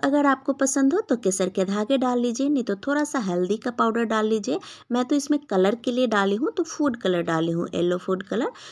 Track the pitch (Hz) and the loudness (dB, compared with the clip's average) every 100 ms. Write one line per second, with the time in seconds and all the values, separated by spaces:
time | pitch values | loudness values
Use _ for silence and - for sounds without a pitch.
0 | 277 294 277 269 - - 269 277 269 359 | 0 2 2 2 -2 -2 0 2 2 2
1 | - 240 190 190 185 196 190 208 214 269 | 0 0 0 0 0 0 -2 -2 0 0
2 | 254 247 247 233 277 285 233 196 277 285 | 2 0 0 0 0 0 -2 -4 -2 -2
3 | 294 269 190 175 180 220 254 240 233 226 | -2 -2 -2 0 0 -2 -2 0 0 0
4 | 226 220 214 220 208 349 - - - 240 | 0 0 0 0 -2 -6 -8 -16 -4 -2
5 | 247 294 277 294 - 190 190 233 - 240 | 2 0 2 -2 0 2 4 2 -2 0
6 | 247 214 196 208 320 453 330 - 294 233 | 2 2 2 2 -2 -2 -6 -2 -2 0
7 | 190 175 170 165 165 165 170 175 175 180 | 0 0 0 0 0 -2 -2 -2 0 -2
8 | - 185 - 196 349 - - | -2 -4 -4 -4 -4 -8 -18